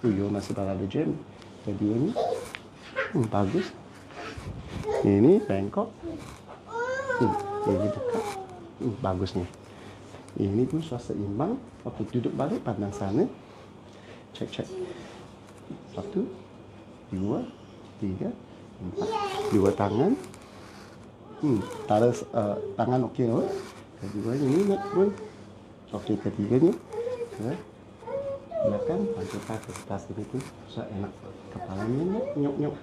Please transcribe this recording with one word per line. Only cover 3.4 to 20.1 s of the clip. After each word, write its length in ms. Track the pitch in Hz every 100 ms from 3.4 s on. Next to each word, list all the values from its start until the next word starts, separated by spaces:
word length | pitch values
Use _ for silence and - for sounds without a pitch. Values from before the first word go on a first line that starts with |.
| 98 147 - - - - - - - - - - - - 427 440
Ini 380 | - 202 135 202
bengkok. 440 | - 190 196 - 214 - 339 311 - - - - - 453 480 523 539 480
Hmm, 140 | - - 403 403 415
ini 200 | 539 622
dekat. 340 | 605 508 453 415 392 370 359 - -
Hmm, 140 | 123 101
bagusnya. 420 | 110 92 92 98 90 - - - - - - - - -
Ini 220 | 98 101
pun 160 | 127 156
sudah 220 | 160 120
seimbang. 560 | - 98 101 101 165 269 - -
Okey, 200 | - - 113 123
duduk 160 | 113 -
balik, 240 | 139 233
pandang 300 | - 98 101
sana. 300 | 98 98 107 208 - - - - - - - - - -
Cek, 160 | - -
cek. 200 | - - 370 359 - - - - - - - - - -
Satu, 320 | - - - - - - - - - - - -
dua, 320 | 95 98 151 247 - - - - -
tiga, 320 | 101 92 214 240 - - - -
empat. 280 | - 392 415 440 403 381 415
Dua 200 | 104 98
tangan. 400 | 98 101 104 170